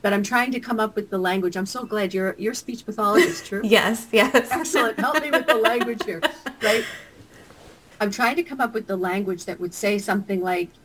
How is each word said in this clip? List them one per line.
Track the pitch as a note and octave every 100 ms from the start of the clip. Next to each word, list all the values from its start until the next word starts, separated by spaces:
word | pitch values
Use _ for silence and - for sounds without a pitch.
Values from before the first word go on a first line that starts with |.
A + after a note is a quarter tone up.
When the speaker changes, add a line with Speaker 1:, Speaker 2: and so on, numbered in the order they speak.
Speaker 1:
but | G3+
I'm | G3+
trying | G3+ B3 B3
to | B3
come | A#3+ A3+
up | A3 A3
with | G#3
the | F#3+
language. | F#3 F#3+ F3+ F3+
I'm | G3
so | B3 A#3
glad | G#3+ F#3+
you're, | F#3+ F#3+ -
you're | G#3
a | B3+
speech | - A#3+ -
pathologist, | G#3+ G#3 G3+ E3 E3 -
true? | G3
Speaker 2:
<laughs> | A3+
Yes, | G#3+ E3+ A3+ -
yes. | A3+ C4 C4 A#3+
Speaker 1:
Excellent. | C4 D#4 - A#3 G#3+
Help | B3+ D4+
me | D4+
with | D#4 -
the | B3+
language | - A#3+ A#3+ A3+
here, | - E3 - -
Speaker 2:
<laughs> | - -
Speaker 1:
right? | G#3+ A3+ - - - - - - - - - - - -
I'm | G#3+
trying | G3+ A#3+ D4
to |
come | E4+ C4+
up | A#3+
with | A3+ G#3+
the | G3
language | F#3 F#3+ G3 F3 F3+
that | E3+
would | F3+
say | - G3+ G#3
something | G3+ G#3 G3 F#3+
like, | F3+ F4 F4 -